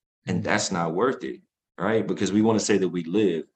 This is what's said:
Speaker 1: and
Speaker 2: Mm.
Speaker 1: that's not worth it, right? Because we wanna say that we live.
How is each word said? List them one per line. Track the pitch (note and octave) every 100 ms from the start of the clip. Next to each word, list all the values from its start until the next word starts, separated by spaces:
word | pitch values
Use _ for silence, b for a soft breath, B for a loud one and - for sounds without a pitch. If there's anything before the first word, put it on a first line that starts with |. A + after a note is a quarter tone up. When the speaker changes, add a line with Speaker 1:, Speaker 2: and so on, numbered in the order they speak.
| _ _ -
Speaker 1:
and | F#2
Speaker 2:
Mm. |
Speaker 1:
that's | G#2 G#2 -
not | F2+ E2
worth | E2+ B2 -
it, | C2+ A#1+ _ _ _ -
right? | F#2+ A2 G2+
Because | F2+ F#2
we | G#2
wanna | A2 G#2+
say | - G2+
that | F2+
we | F2
live. | D#2+ G2 G2+ E2 -